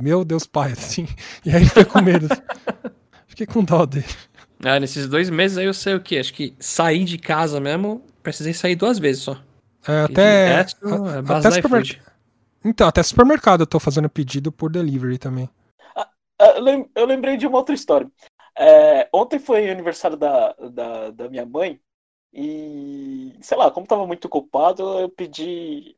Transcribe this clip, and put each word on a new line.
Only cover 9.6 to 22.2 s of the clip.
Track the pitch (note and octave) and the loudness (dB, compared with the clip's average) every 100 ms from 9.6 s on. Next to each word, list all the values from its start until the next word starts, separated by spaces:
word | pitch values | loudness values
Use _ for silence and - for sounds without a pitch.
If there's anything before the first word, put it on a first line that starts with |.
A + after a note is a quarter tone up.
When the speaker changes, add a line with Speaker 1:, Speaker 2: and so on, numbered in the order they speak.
| _ _ - | _ _ -4
Speaker 1:
É, | D3+ | -2
Speaker 2:
E | D3+ | 0
de | |
Speaker 1:
até, | C#3 G#3 G3+ F#3 F3 | 4 4 6 4 2
Speaker 2:
resto, | F#3+ - G3+ | 0 -4 -6
Speaker 1:
a-, | G3+ G3 C#3+ | -4 -4 -6
Speaker 2:
é | |
base | C#3 D3+ D3+ | -2 2 2
Speaker 1:
até | |
Speaker 2:
do | F3+ | 2
Speaker 1:
supermerc-, | B3+ A#3+ - - | 2 0 -2 -8
Speaker 2:
iFood. | _ _ _ _ _ _ | _ _ _ _ _ _
Speaker 1:
então, | G#3+ A3+ F3 | -4 2 2
até | F3+ | 2
supermercado | E3 - B3+ D4+ A3 F3 | 2 4 6 4 4 4
eu | D#3+ | 2
tô | D#3+ | -2
fazendo | - C#3 D3+ | -2 -2 -2
pedido | - C3 C#3 C#3+ | -4 -8 -6 -8
por | - D#3+ | -8 -6
delivery | F3 D#3+ C3+ B2+ B2+ | -4 -4 -4 -6 -6
também. | C3 B2+ B2+ _ _ _ - - | -8 -8 -10 _ _ _ -16 -12
Speaker 3:
Ah, | - _ _ - | -12 _ _ 4
ah, | - | 6
eu | - | 6
lem-, | B3+ C#4 - | 2 0 -2
eu | - A#3+ | -2 -2
lembrei | C4 C4 C4 | 0 -2 -4
de | C#4+ | -2
uma | B3 | -2
outra | C4+ | -2
história. | C#4+ - D3 C3+ _ _ _ _ - | -4 0 0 -2 _ _ _ _ 2
É, | D3+ D#3 D3+ C#3 B2 | 8 10 8 4 2
ontem | F3+ A#3+ C#4+ | 0 0 -4
foi | - G#3+ G3+ | 0 0 0
aniversário | F#3 E3 D#3+ E3+ D3+ | -4 -6 -4 -4 -2
da, | D3 C3 A2 - B2+ | 0 2 0 -4 -12
da, | B2 A#2 A2+ A2 | -10 -10 -10 -12
da | A2+ B2 | -12 -14
minha | C3 | -12
mãe | A#2+ D3 F3+ C#3 _ _ _ _ | -10 -6 -6 -8 _ _ _ _